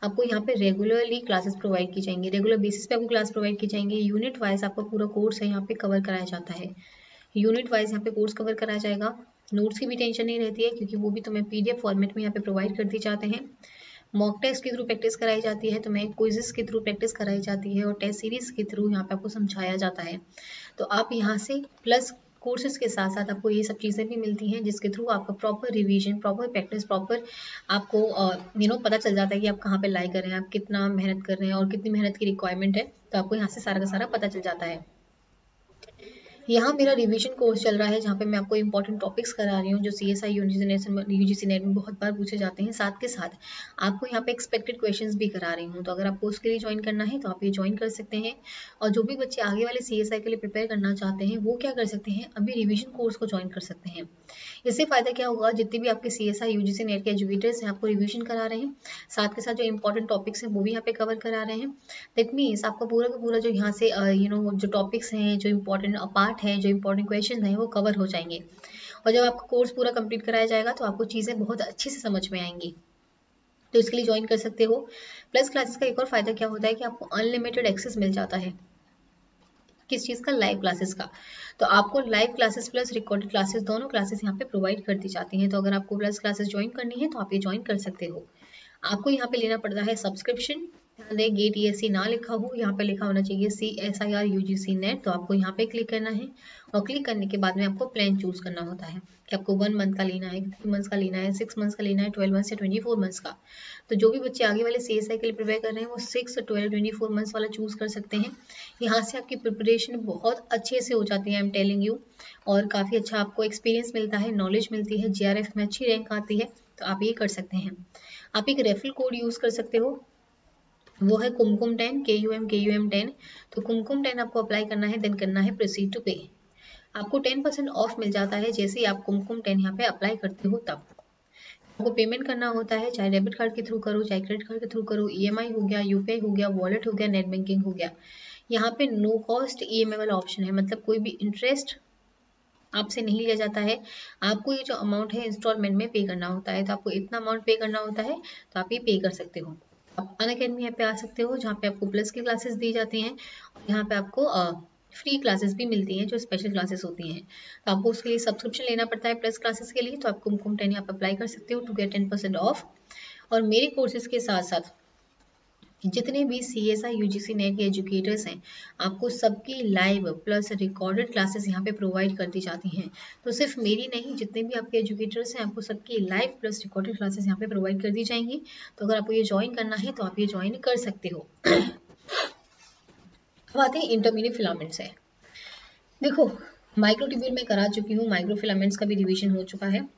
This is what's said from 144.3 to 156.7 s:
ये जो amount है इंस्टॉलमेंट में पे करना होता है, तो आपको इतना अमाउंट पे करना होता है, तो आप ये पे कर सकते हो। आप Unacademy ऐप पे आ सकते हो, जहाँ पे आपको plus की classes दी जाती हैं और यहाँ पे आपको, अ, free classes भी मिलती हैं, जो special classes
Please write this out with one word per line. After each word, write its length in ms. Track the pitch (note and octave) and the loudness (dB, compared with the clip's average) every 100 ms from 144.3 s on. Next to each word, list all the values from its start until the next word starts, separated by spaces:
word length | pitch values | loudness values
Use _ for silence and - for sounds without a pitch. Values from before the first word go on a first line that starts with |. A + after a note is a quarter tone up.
| G#3+ G#3+ | 0 0
ये 100 | C4+ C4 | -2 -2
जो 100 | A#3+ | -4
amount 380 | G#3 G#3 G#3+ | 0 0 -2
है 120 | A3 A#3 | -4 -4
इंस्टॉलमेंट 500 | G#3 A3+ A3 G3+ G3 | -2 0 0 2 2
में 120 | A3+ | 0
पे 160 | A3+ | 0
करना 240 | G3+ F3+ F3 | 0 -2 -4
होता 240 | F#3 F#3+ | -4 -2
है, 140 | F#3+ G3 | -2 -2
तो 80 | |
आपको 160 | G3+ - | -2 -2
इतना 280 | F#3 G3 A#3 | -4 -4 -4
अमाउंट 260 | A3 A3+ | -2 0
पे 120 | A3 A3 | 2 2
करना 240 | A3 G#3+ | 2 -2
होता 220 | G#3+ G#3+ | -4 -4
है, 200 | A3 E4 - - - | -4 -6 -8 -18 -8
तो 60 | F#3 | -6
आप 120 | F#3 | -4
ये 80 | A#3+ | -2
पे 200 | A#3 G3 | 2 2
कर 100 | F#3+ | 2
सकते 300 | F3+ F3 F3 | -2 -8 -10
हो। 180 | E3 D#3+ _ _ _ - | -10 -12 _ _ _ -8
आप 180 | G3 - | -8 -4
Unacademy 500 | A3+ A#3+ B3 A#3+ A#3+ | -2 0 -2 -2 -4
ऐप 80 | A#3 | 0
पे 80 | |
आ 120 | A3 G#3+ | 0 0
सकते 280 | A3+ - | -6 -4
हो, 140 | A#3 B3+ | -2 -2
जहाँ 220 | A3 G#3 | -4 -2
पे 60 | G#3 | -4
आपको 180 | G3 G3 | -2 -2
plus 260 | G3 G#3 | 0 -2
की 100 | - | -4
classes 320 | A#3+ A3+ B3 | -2 -2 -2
दी 200 | A3 A#3 | -2 0
जाती 280 | A3+ A3 A3 | 0 0 -2
हैं 100 | A3+ C#4 - - - - | -4 -6 -14 -18 -20 -10
और 80 | - | -2
यहाँ 140 | G#3 | 0
पे 120 | G#3 G#3 | 0 0
आपको, 280 | G3 - | -2 0
अ, 280 | C#4+ F#3+ F3 F3 - _ _ | 2 4 2 -2 -10 _ _
free 260 | - - C#4 | -10 -2 0
classes 360 | C#4 G3 G3+ | 2 2 2
भी 120 | G3 A#3+ | 0 0
मिलती 320 | G#3+ F#3+ F#3+ | 0 0 -2
हैं, 100 | G#3 | -2
जो 100 | A#3 | -4
special 340 | - F#3 G#3 | -4 -4 -2
classes 320 | G3 F3+ | -2 -2